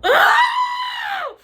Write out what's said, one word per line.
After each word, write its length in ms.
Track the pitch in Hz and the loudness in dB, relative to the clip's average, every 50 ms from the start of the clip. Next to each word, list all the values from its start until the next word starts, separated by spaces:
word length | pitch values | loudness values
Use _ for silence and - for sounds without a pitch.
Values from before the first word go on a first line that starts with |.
| - | 2
oh 1300 | 381 523 - - - - 932 988 988 988 1017 988 988 988 988 988 988 988 960 - - 807 - - 571 - _ | 2 4 4 4 4 4 4 4 2 2 -2 -4 -4 -4 -8 -8 -8 -8 -8 -8 -8 -6 -8 -8 -10 -12 _